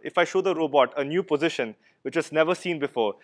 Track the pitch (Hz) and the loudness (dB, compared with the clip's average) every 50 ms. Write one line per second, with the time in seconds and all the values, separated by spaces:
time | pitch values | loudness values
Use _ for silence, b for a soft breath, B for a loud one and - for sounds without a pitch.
0 | - 147 - 180 165 - - 185 185 190 180 165 160 139 143 139 123 120 - 147 | -8 -2 0 0 2 2 2 0 0 0 0 0 0 2 4 4 4 4 2 -4
1 | 139 143 160 185 190 - 151 139 165 160 - - 120 110 107 _ _ _ _ _ | -4 -2 -2 -4 -2 -2 -2 0 0 0 -2 -2 -6 -6 -8 _ _ _ _ _
2 | - 135 - 165 - - 151 156 160 170 180 - - 180 170 147 147 - - 123 | -10 -6 -4 -4 -4 0 2 2 2 2 0 -4 -4 -6 -4 -4 -4 -4 -2 0
3 | 110 101 - b | 0 0 -2 b